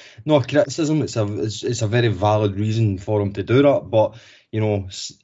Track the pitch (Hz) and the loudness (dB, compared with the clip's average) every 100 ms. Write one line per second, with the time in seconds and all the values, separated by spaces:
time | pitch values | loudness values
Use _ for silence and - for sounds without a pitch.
0 | - - 147 147 120 143 143 147 151 156 | -20 -8 2 2 4 0 0 0 -2 0
1 | 120 117 101 101 107 - 104 120 107 120 | -2 -2 -4 -2 -6 -4 -6 -4 0 2
2 | 123 92 104 107 107 95 107 110 110 92 | 0 0 0 2 0 -2 -2 0 0 0
3 | - 107 101 101 95 120 143 135 92 113 | -2 -2 -2 -4 0 4 4 2 2 2
4 | 110 - - - - 110 107 101 95 - | 2 -2 -20 -20 -8 -2 0 -2 -4 -12
5 | - - | -14 -12